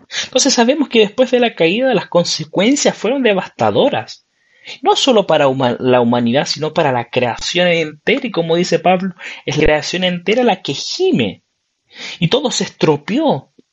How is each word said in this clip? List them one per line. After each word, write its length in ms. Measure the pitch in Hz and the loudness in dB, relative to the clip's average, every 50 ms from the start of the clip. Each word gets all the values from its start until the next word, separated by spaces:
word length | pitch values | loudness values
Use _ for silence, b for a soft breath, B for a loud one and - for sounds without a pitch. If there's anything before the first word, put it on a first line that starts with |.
| _ B B B B | _ B B B B
Entonces 280 | B B 254 - 277 | B B 0 0 2
sabemos 380 | - 247 233 240 294 320 277 - | 2 2 2 2 2 0 0 0
que 100 | - 226 | 2 2
después 300 | 214 202 - - 262 254 | 2 2 2 0 0 2
de 100 | - 240 | 2 0
la 140 | 240 226 226 | 0 0 0
caída 400 | - 165 165 190 233 262 262 240 | 0 0 0 2 0 0 0 0
las 140 | 175 - - | 0 -2 0
consecuencias 920 | - 175 170 - - - 151 - - 165 196 240 285 285 - 233 - - | 0 0 0 0 -4 -8 -8 -6 -2 0 0 2 2 2 0 -2 -2 -2
fueron 240 | - 208 269 285 | -2 -2 -2 0
devastadoras, 1040 | 247 220 202 185 - - _ - 117 107 101 135 208 277 - 113 110 - - - _ _ B B B B B B B B B B | 2 0 0 0 -2 -6 _ -2 -2 0 2 2 2 2 0 -2 -6 -8 -14 -20 _ _ B B B B B B B B B B
no 140 | B 370 415 | B 0 0
solo 320 | - - 277 240 208 180 - | 2 2 2 4 4 4 4
para 200 | 160 151 143 135 | 2 2 2 2
huma-, 300 | 131 135 135 120 120 - | 2 2 0 0 0 0
la 220 | 123 127 123 123 | 2 2 4 4
humanidad, 460 | 120 117 123 123 120 117 120 143 165 - | 4 4 2 2 2 2 0 0 0 -2
sino 260 | - 135 151 156 151 | -4 -6 -6 -4 -2
para 180 | 180 160 143 | 0 0 0
la 180 | 127 120 117 - | 0 -2 -4 -4
creación 580 | - 127 123 120 110 - - - - 175 180 180 | -4 -2 -2 -2 -4 -6 -6 -6 -2 0 0 2
entera, 580 | 170 165 160 151 151 - - 190 214 277 269 | 2 0 -2 -4 -8 -8 -2 -2 -2 -2 -2
y 60 | 240 | -4
como 240 | - 165 165 165 165 | -4 -4 -2 0 0
dice 240 | 175 180 170 165 160 | 0 0 0 0 0
Pablo, 340 | - 175 185 180 190 190 - B B B B B B | 2 2 2 2 0 -4 -8 B B B B B B
es 120 | 151 135 151 | -6 -2 0
la 60 | 151 | 2
creación 400 | 151 151 151 143 - - 175 185 | 2 2 2 0 -4 -4 -2 -2
entera 400 | 180 180 175 175 196 214 254 247 | -2 -4 -4 -2 -2 0 2 2
la 200 | 226 185 - - | 2 0 0 -4
que 100 | - 139 | -8 -8
gime, 720 | - - - - - 370 381 285 156 117 92 87 - _ _ _ _ _ _ _ _ _ B B B B B B B | -8 -8 -8 -6 -2 -2 0 0 0 0 -2 -4 -10 _ _ _ _ _ _ _ _ _ B B B B B B B
y 80 | 170 160 | -2 0
todo 240 | - 269 302 226 | 0 0 0 0
se 140 | - - 196 | -4 -4 -6
estropeó. 840 | - - - - 160 147 143 - - 202 294 320 269 175 135 - _ _ _ _ _ | -6 -6 -2 2 2 2 2 0 -4 -2 0 0 0 0 -2 -4 _ _ _ _ _